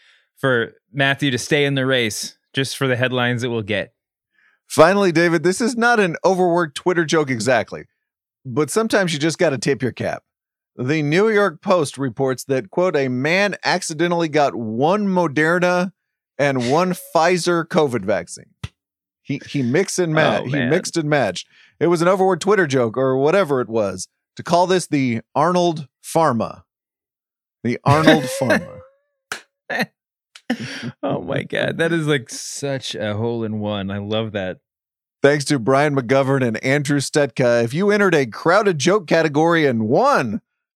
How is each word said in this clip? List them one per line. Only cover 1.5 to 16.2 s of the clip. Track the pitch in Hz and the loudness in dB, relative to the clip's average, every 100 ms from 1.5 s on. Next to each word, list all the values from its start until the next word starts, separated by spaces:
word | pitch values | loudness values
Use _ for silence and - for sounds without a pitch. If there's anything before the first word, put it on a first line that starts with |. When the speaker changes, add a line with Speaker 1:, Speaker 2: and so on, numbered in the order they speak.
| 151 143 | 0 0
Speaker 1:
in | |
the | 139 | 0
race | 131 131 113 - - - _ | 0 0 -2 -4 -10 -16 _
just | - 131 - | -4 -4 -2
for | 135 | -2
the | 120 | 0
headlines | 127 127 120 120 | 0 0 -2 -2
that | 123 | -4
we'll | 117 | -4
get. | 104 98 73 _ _ _ _ _ _ _ _ | -4 -4 -6 _ _ _ _ _ _ _ _
Speaker 2:
Finally, | - 160 202 196 | 6 6 6 2
David, | 160 170 165 | 2 2 2
this | 175 185 | 2 0
is | 233 233 | -2 0
not | 240 240 | 2 2
an | 185 151 | 2 2
overworked | 175 185 180 170 165 - | 2 2 2 2 0 -2
Twitter | 180 175 | -2 0
joke | 151 160 135 | 2 0 0
exactly, | 120 110 120 95 78 - _ _ _ _ _ 131 | -2 2 2 0 -8 -16 _ _ _ _ _ -6
but | 120 151 | -4 -2
sometimes | 220 226 220 185 | 0 0 2 0
you | 156 | 0
just | 160 151 | -2 2
gotta | 170 127 | 0 2
tip | 143 139 | -2 -2
your | 123 | -2
cap. | - 87 - - _ _ _ _ - | -4 -6 -8 -12 _ _ _ _ -6
The | 123 160 | -2 -2
New | 147 165 220 | 0 2 2
York | 208 202 151 | 2 0 -2
Post | 202 180 143 - | 0 0 0 -4
reports | 139 117 135 127 | -6 -2 -2 -2
that, | - 131 - | -4 -4 -2
quote, | - 185 156 | -2 0 0
"A | 135 | 0
man | 127 147 180 202 160 | -2 0 0 0 -2
accidentally | 135 180 - 156 175 170 165 | -2 -2 -2 -2 -2 0 0
got | 147 139 | 0 0
one | 92 110 113 147 208 202 | -2 -6 -2 0 0 0
Moderna | 180 170 135 156 175 180 180 180 - _ _ | 0 0 0 0 2 0 0 -2 -8 _ _